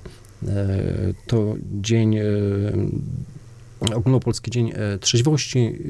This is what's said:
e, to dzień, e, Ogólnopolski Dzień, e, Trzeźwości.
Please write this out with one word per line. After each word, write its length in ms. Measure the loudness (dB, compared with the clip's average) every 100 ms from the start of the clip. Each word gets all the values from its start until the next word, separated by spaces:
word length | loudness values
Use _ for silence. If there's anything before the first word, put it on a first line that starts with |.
| -6 -16 -20 -8 -4
e, 0 | 0 0 0 0 -2 -2 -4 -2
to 280 | 0 0 -2 -6 -6
dzień, 360 | 2 4 4 2
e, 60 | 2 2 2 0 0 0 0 -2 -4 -8 -10 -14 -20 -20 -20 -4 -2
Ogólnopolski 560 | 0 2 2 2 -2 -4
Dzień, 220 | -2 -2
e, 240 | -2 -4 -2
Trzeźwości. 800 | 0 2 4 2 2 2 2 0